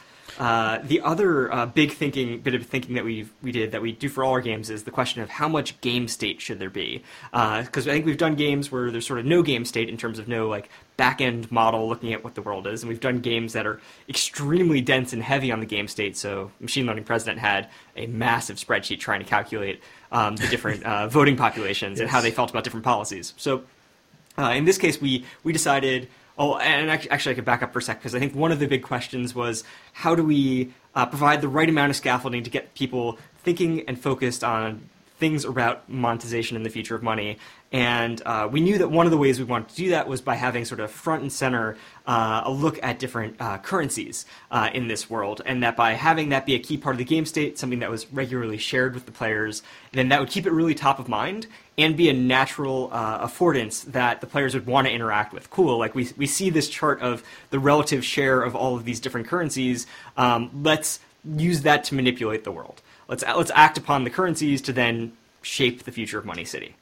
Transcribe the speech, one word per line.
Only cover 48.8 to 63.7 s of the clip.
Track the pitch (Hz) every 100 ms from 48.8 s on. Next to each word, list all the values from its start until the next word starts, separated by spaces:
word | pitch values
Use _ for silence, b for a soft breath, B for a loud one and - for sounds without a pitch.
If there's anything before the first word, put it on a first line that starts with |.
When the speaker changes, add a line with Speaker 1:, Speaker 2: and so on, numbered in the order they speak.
| 127
Speaker 1:
with | 123 -
the |
players, | 117 113 107 107 104 B B B
then | 131 127
that | 143
would | 135
keep | 202 170
it |
really | 160 165
top | 147 143 135
of | 123
mind | 107 135 208 220 b b -
and | 156 156
be | 165
a |
natural, | 131 127 127 135 - 139 131 127
uh, | 113 110 110 120
affordance | - 175 139 107 -
that | - 127 123 117
the | -
players | 143 135
would | 127 120
wanna | 131 135
interact | 117 113 104 107
with. | 90 -
Cool, | - 165 117
like, | 110
we, | 131 123 -
we | 139
see | - 196
this | 160 -
chart | - 151 135
of | 123 120 - B B
the | 139
relative | 139 147 147 139
share | 123 - 135 131
of | 120
all | 113 127 123
of |
these | 117 113
different | 131 123 113
currencies. | 175 156 135 127 120 - B B -
Um, | 123 117 123 139
let's | 151 151 - - b _
use | 151 151 170 165
that | 151 147
to | -
manipulate | 135 127 123 110 110
the | -
world. | 85 - - b b b
Let's, | 131
let's | - 160 170
act | - -